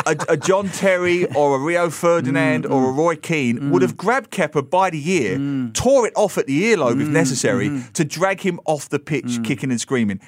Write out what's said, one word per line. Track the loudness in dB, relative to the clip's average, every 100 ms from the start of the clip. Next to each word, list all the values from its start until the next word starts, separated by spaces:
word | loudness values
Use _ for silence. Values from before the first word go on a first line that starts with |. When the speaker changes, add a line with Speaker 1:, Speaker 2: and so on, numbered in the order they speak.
| 0
Speaker 1:
a, | -2 0
a | -2
John | 2 0 0
Terry | 0 0 2 2 0 0 2
or | 2 2
a |
Rio | 0 0 -2
Ferdinand | 0 2 2 2 0 0 0
Speaker 2:
Mm, | 0
Speaker 1:
or | 0 2
a |
Speaker 2:
mm. | 2
Speaker 1:
Roy | 0 0
Keane | -2 -2 0 -2
Speaker 2:
Mm. | 0
Speaker 1:
would | 2
have | 2 0
grabbed | 0 0 -2
Kepa | -2 0 -2 0
by | 0 0
the | 0 0
ear, | 0 0 -2
Speaker 2:
Mm. | -4 -4 -4
Speaker 1:
tore | -2 4 4 4
it | 2
off | 0 0
at | -2
the | 0 2
earlobe | 2 2 0
if | 2
Speaker 2:
Mm, |
Speaker 1:
necessary, | 2 2 0 0 0 -2
Speaker 2:
mm-hmm. | -4 -6
Speaker 1:
to | -4 -4
drag | 0 -2 0
him | -4 -4 -4
off | -6 -4
the | -6
pitch | -4 -4 -2
Speaker 2:
Mm. | -4
Speaker 1:
kicking | -4 -4 -2
and | -4
screaming. | -2 -2 0 -2